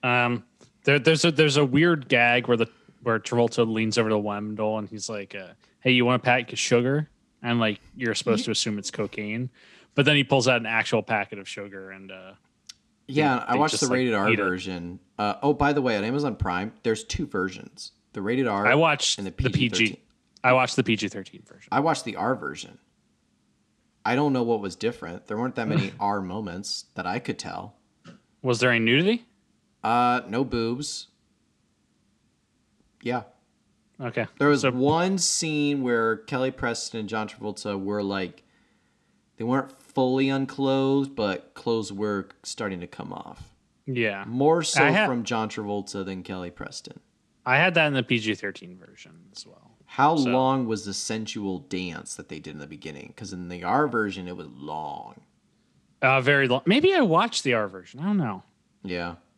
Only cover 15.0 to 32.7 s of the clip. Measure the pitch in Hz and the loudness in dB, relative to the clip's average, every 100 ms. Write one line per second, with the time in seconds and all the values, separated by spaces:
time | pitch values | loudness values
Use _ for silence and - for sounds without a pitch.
15 | _ - 104 104 139 143 143 147 127 107 | _ -4 -2 0 0 2 2 2 0 0
16 | 104 135 147 104 101 90 104 - 117 110 | 0 -2 -4 -2 -4 -2 -6 -4 -2 -2
17 | - - 160 101 92 98 - - - _ | -4 -6 -4 -2 -4 -6 -18 -18 -20 _
18 | _ - 98 123 127 101 107 135 160 143 | _ -8 -2 0 2 2 4 6 4 2
19 | - - 98 - 127 - 120 - 110 - | 0 -2 -6 -2 0 2 0 2 0 -2
20 | _ _ _ _ 127 127 127 - 117 110 | _ _ _ _ 2 4 2 0 0 0
21 | 101 104 95 - - - - 120 151 151 | -2 -6 -14 -18 -20 -20 -4 0 2 0
22 | - - 107 131 76 73 - - _ _ | -4 -4 -2 -2 -4 -10 -14 -18 _ _
23 | _ _ _ _ _ _ _ _ _ _ | _ _ _ _ _ _ _ _ _ _
24 | - 123 147 131 117 113 101 90 110 120 | -2 2 2 2 0 0 -2 -4 -4 -4
25 | 85 87 - 107 123 123 110 107 98 - | -12 -14 -8 -4 -4 -4 -2 0 -2 -4
26 | 101 101 92 95 104 87 101 - - - | -2 -2 -4 -8 -8 -10 -8 -10 -10 -8
27 | 90 104 - - - 90 95 _ _ _ | -4 -4 -6 -8 -8 -10 -12 _ _ _
28 | - - _ _ 127 117 127 117 113 127 | -20 -20 _ _ -2 2 4 4 4 4
29 | 185 233 - _ _ _ _ _ - 120 | 4 0 -4 _ _ _ _ _ 0 2
30 | 123 123 - 110 131 120 113 123 147 - | 2 0 -2 -2 -2 -2 -2 -4 -6 -10
31 | - _ _ _ _ _ _ _ _ _ | -14 _ _ _ _ _ _ _ _ _
32 | _ _ _ _ _ _ _ | _ _ _ _ _ _ _